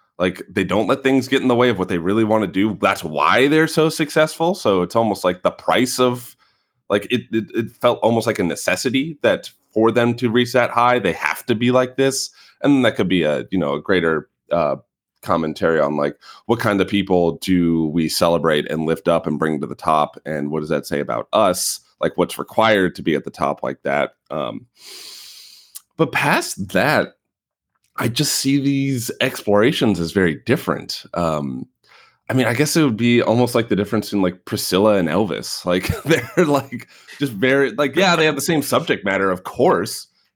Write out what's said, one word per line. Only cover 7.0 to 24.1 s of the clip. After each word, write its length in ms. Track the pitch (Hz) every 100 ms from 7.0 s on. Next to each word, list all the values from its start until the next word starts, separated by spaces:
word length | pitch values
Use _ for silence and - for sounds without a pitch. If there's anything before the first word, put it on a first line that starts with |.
| -
it, 100 | 123 -
it, 140 | 113 98 110
it 160 | 113
felt 280 | - 120 -
almost 240 | 113 117 110
like 120 | 107
a 40 |
necessity 720 | 87 73 - 90 127 131 160 156
that 260 | 113 90 - - _
for 200 | 110 113
them 220 | 120 120 117
to 140 | 120
reach 240 | 120 120
that 160 | 127 117
high, 300 | 120 120 123
they 140 | 98
have 300 | 80 76 - -
to 80 | 110
be 160 | 120
like 240 | 127 127 131
this. 320 | 135 131 - - - _
And 240 | 143 139 117
that 100 | 104
could 120 | 92
be 140 | 92
a, 220 | 76 69 58
you 60 | 92
know, 160 | 73
a 80 | 73
greater, 480 | - 92 82 78 - _ _
uh, 240 | 85 76 67 - _ _ _
commentary 560 | - 85 80 73 82 80
on, 160 | 73 73
like, 200 | 73 - - - -
what 140 | 117
kind 200 | 117 101
of 80 | 92
people 500 | 101 95 90 85 80
do 480 | - 90 85 82 78
we 200 | 82 78
celebrate 600 | - 85 85 80 76 -
and 160 | 80 80
lift 220 | 80 87
up 180 | 82 85
and 140 | 76
bring 200 | 78 76
to 60 | 73
the 60 | 67
top? 420 | 82 78 73 - -
And 260 | 76 73
what 80 | 78
does 100 | 76
that 160 | 76 -
say 140 | 71
about 280 | 65 57 -
us? 460 | 104 101 90 - - _ _
Like, 160 | 82 -
what's 200 | 85 -
required 560 | 71 - 110 104 90 -
to 60 |
be 140 | 76 71
at 80 |
the 80 | 69
top 320 | - 71 -
like 180 | 65 69
that? 320 | 73 71 67